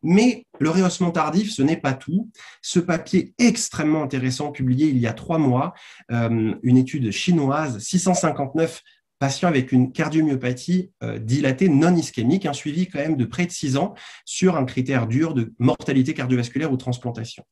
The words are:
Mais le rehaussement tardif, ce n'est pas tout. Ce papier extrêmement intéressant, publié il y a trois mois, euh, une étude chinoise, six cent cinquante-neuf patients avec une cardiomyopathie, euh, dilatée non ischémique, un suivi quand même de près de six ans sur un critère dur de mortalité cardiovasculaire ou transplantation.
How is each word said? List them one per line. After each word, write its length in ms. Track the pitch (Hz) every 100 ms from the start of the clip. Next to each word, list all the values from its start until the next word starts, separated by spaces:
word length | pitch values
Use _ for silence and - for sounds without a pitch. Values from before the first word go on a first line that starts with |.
| 156
Mais 360 | 185 247 240 - -
le 120 | 151
rehaussement 400 | 170 185 - 175
tardif, 420 | 165 151 160 208
ce 80 | -
n'est 160 | 135 165
pas 160 | 139
tout. 380 | 131 - 175 233 - - -
Ce 180 | - 185
papier 540 | 175 170 - 190 - _
extrêmement 640 | 240 233 - - 151 156
intéressant, 500 | 131 135 127 127 147
publié 360 | - 131 127 156
il 80 | 131
y 100 | 117
a 60 |
trois 240 | 110 - 165
mois, 380 | 143 123 156 - - - -
euh, 440 | 117 117 117 110 -
une 160 | 131 127
étude 320 | 127 156 117
chinoise, 680 | 98 - 170 139 147 156 110
six 200 | 113 180
cent 160 | 185
cinquante-neuf 680 | 180 160 151 135 156 165 - _ _ _ _
patients 300 | 139 135 180
avec 220 | 147 127
une 220 | 127 127
cardiomyopathie, 1000 | - 156 156 156 131 123 127 - 180 180 _
euh, 160 | 117 110
dilatée 500 | 110 131 139 131 190
non 260 | 139 160
ischémique, 520 | 180 139 - 113 185 170
un 80 |
suivi 320 | 135 151 151 180
quand 140 | 151
même 180 | 147 151
de 80 | 113
près 180 | -
de 80 | 175
six 240 | - 147 131
ans 160 | 190 - - -
sur 320 | - - 185 170
un 80 |
critère 420 | 131 - 131 135 113
dur 280 | 123 160
de 180 | 139 113 -
mortalité 560 | 120 - - 135 127
cardiovasculaire 580 | 151 127 127 120 - 156
ou 60 | 127
transplantation. 680 | 127 123 123 117 113 - -